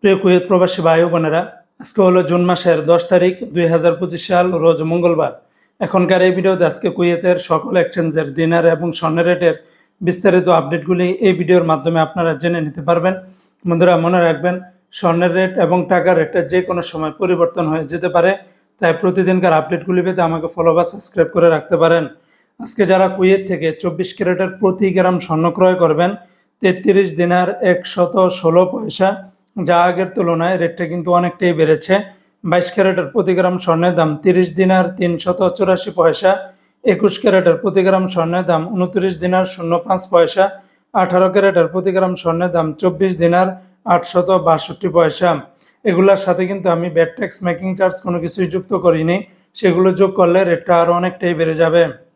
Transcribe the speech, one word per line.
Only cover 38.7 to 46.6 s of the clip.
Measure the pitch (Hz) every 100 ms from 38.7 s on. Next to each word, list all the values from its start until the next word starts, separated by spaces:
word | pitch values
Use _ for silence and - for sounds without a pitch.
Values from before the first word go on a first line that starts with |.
ঊনত্রিশ | 196 180 185 190 170
দিনার | 180 185 185
শূন্য | 180 165 170 175
পাঁচ | 185 -
পয়সা, | 170 165 190 196 - _ _ _
আঠারো | 220 185 180 185
ক্যারেটের | 196 196 175 165
প্রতি | 180 190 185
গ্রাম | 190 185
স্বর্ণের | 170 165 180 180
দাম | 160 151
চব্বিশ | 190 156 190 170
দিনার | 170 175 190 185 _ _ 226
আটশত | 175 - 180 180 185 156
বাষট্টি | 156 - 165 185 165
পয়সা। | 160 - 180 151 - _ _ _
এগুলার | 220 175 190 190
সাথে | 190 175 185
কিন্তু | 196